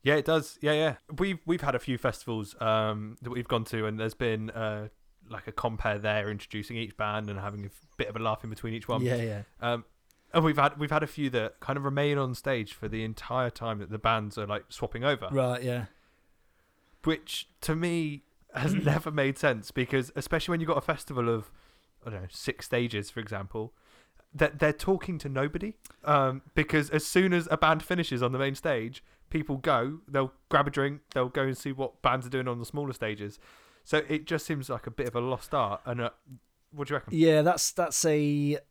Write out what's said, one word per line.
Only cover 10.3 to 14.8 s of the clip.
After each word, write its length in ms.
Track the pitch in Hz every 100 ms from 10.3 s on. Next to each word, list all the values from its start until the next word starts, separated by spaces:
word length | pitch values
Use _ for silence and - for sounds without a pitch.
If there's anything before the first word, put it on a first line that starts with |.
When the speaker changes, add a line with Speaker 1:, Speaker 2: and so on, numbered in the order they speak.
Speaker 1:
and 100 | 170
we've 140 | 160 147
had, 200 | 143 147
we've 120 | 147
had 120 | 151
a 40 | 151
few 240 | - 139
that 300 | 123 110 -
kind 160 | - 139
of 80 |
remain 340 | 139 139 147 143
on 160 | 131
stage 380 | 123 - 123 107
for 140 | - 110
the 160 | 110
entire 460 | 110 110 - 127 123
time 280 | - 117 107
that 120 | 92
the 80 | 107
bands 380 | 113 113 104 104
are, 100 | 101
like, 180 | 107 -
swapping 360 | -